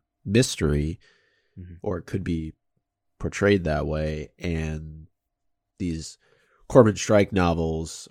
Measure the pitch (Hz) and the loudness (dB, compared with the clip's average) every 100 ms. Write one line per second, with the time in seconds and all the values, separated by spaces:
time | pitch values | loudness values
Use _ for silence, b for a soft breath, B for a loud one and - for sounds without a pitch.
0 | _ _ - 110 131 - 82 73 76 90 | _ _ 0 2 2 0 0 0 -2 -6
1 | b b b b b b 90 87 104 87 | b b b b b b -20 -12 -8 -8
2 | - 95 87 82 78 - _ _ _ _ | -8 -8 -4 -4 -6 -14 _ _ _ _
3 | _ _ 82 - 101 101 82 73 73 78 | _ _ -8 0 4 4 2 -2 -2 -4
4 | 78 76 - _ 90 80 80 78 78 78 | -4 -6 -10 _ -6 -4 -4 -8 -10 -16
5 | 78 _ _ _ _ _ _ _ 92 80 | -20 _ _ _ _ _ _ _ -4 -4
6 | - - b b b b b 139 110 92 | -8 -18 b b b b b 6 6 4
7 | - 107 101 98 87 82 80 80 80 - | 2 4 4 2 2 2 -2 -4 -6 -12
8 | - | -12